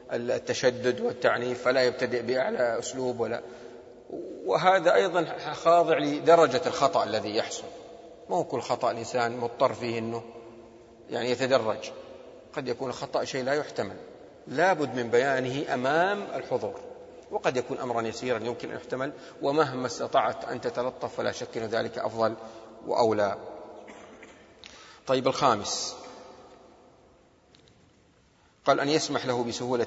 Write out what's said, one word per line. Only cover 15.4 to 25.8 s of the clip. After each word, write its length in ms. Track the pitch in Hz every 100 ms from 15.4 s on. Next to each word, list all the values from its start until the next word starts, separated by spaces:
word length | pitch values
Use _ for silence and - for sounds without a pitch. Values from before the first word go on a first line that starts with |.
| 127 139 -
أمام 520 | 127 131 160 185 208 196
الحضور، 460 | 131 - 127 101 - - - - - -
وقد 260 | 208 165 127
يكون 220 | - 127
أمرا 240 | 127 117
يسيرا 360 | 113 107 127 113
يمكن 320 | 117 120 -
أن 60 | 120
يحتمل، 360 | - 131 143 - - -
ومهما 440 | 139 151 139 131 123
استطعت 580 | - 117 - 110 -
أن 160 | - 127
تتلطف 560 | 123 120 127 - 123 -
فلا 160 | 113
شك 240 | - 120 117
أن 80 |
ذلك 340 | 110 113 113 110
أفضل 360 | 113 113 110 113 - - - - -
وأولى. 500 | - 113 104 101 101 - - - - - - - - - - - - - - - - -
طيب، 220 | 131 131
الخامس، 680 | - 139 104 98 -